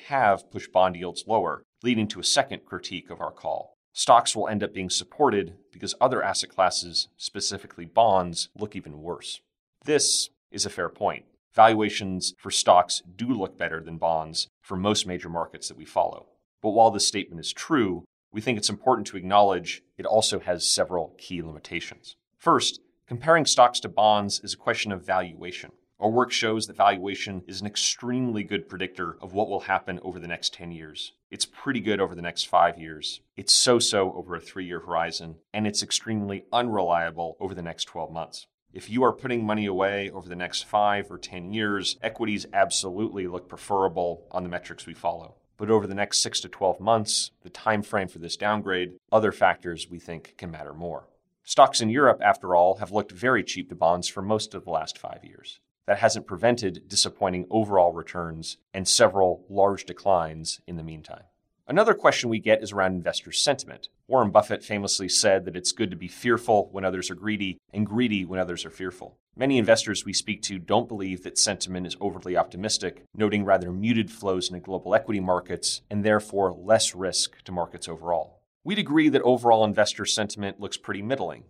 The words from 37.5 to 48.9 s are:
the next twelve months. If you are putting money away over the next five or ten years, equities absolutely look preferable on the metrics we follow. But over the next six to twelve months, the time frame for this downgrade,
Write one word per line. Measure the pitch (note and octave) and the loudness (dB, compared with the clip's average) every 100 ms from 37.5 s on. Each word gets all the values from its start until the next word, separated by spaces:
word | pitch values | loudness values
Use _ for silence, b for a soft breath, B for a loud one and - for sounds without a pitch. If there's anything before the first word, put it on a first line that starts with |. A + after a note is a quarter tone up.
| F2+ | -8
the | |
next | E2+ D#2+ - | -10 -10 -10
twelve | E2+ D#2 | -10 -10
months. | D#2+ D2+ - - _ _ | -10 -12 -14 -20 _ _
If | - - | -18 -8
you | A#2 B2 | 2 2
are | |
putting | - C3 A#2+ G#2+ | 2 -4 -4 -2
money | G#2+ G#2 | -2 -2
away | F#2 G2 G2+ G2 | 0 0 -2 -6
over | F#2+ F2+ | -10 -12
the | F2 | -10
next | F2+ - - | -8 -8 -2
five | G#2 G#2 G2+ G2+ | 0 2 0 -4
or | F2 | -12
ten | - F#2 F2+ | -14 -12 -8
years, | A2 G#2+ G2+ F2 - | -4 -2 -2 -4 -6
equities | - - A2+ G#2 F2+ | -8 -4 -4 -4 -2
absolutely | G2 F#2+ - F#2+ F2+ A2+ G2 F2+ | 0 2 0 -4 -4 -6 -4 -8
look | F2 - | -8 -12
preferable | F#2 - G2+ F#2+ E2+ F2 E2 - | -16 -2 2 2 2 -4 -4 -8
on | F2+ | -8
the | F2+ | -6
metrics | F2 - E2+ - | -8 -10 -16 -16
we | |
follow. | D#2+ E2+ E2+ E2 _ _ - | -8 -8 -8 -12 _ _ -8
But | G#2+ | 2
over | A2 G2+ | 2 2
the | G2 | -2
next | G2+ - | -2 0
six | A#2 - | -2 -4
to | F#2 | -8
twelve | - F#2+ E2+ | -2 0 2
months, | G2 A2+ G#2+ - - - | 2 2 2 -2 -4 -10
the | F2+ | -20
time | - A2 G#2+ | -4 0 0
frame | G2+ G#2+ F2+ | 0 -4 -4
for | E2 | -8
this | E2 - | -12 -4
downgrade, | G#2 G#2+ F#2+ F#2 F2+ | -2 -2 -2 -2 -2